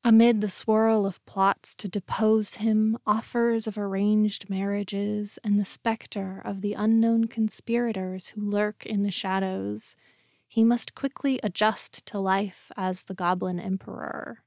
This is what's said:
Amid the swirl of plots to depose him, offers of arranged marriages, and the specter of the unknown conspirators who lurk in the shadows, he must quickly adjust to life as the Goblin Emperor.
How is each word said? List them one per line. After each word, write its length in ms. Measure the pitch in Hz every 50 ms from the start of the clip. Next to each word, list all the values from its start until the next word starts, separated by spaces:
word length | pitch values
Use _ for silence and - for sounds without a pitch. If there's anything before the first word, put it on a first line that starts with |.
| _
Amid 380 | 240 226 220 226 240 233 214
the 80 | 208 202
swirl 560 | - - - - 214 214 220 226 220 214 202
of 180 | 196 185 - _
plots 480 | - - 190 190 196 - _ - - -
to 120 | - -
depose 680 | 196 - 202 - - - - 226 214 220 220 214 - -
him, 420 | - 208 226 220 214 214 220 220 233 _
offers 600 | - - 226 226 - - 240 233 240 226 226 220
of 100 | 220 202
arranged 720 | 214 202 196 190 190 202 208 214 214 214 208 202 - - -
marriages, 920 | 196 185 196 202 202 202 202 - - 196 202 208 208 208 208 202 - - -
and 160 | 214 202 202
the 60 | 202
specter 720 | - - - _ 233 226 220 - - - 208 196 190 190 196 -
of 160 | 208 202 196 190
the 100 | 202 196
unknown 540 | - 208 220 226 226 226 226 233 226 226
conspirators 1000 | 226 - - 220 214 - - - - 233 240 240 233 214 196 190 185 185 190 - -
who 120 | - 208
lurk 460 | 208 202 202 202 208 208 214 _ -
in 160 | - 220 202 202
the 80 | 202
shadows, 840 | 185 - - 190 190 190 190 190 190 190 190 202 208 220 - - - _ _ _ _ _ _ _ _ _ _ _
he 160 | - 226 226
must 300 | 226 240 233 - - _
quickly 440 | - - 269 _ - - 277 262 247 -
adjust 640 | 208 - - 214 214 214 - - - - - -
to 120 | - - 202
life 540 | 196 190 190 196 208 196 - - - _ -
as 300 | - 190 185 180 185 -
the 100 | _ 190
Goblin 460 | - 180 175 185 180 190 185 180 175
Emperor. 760 | - 190 190 190 - - - - - - - - - - 233 - _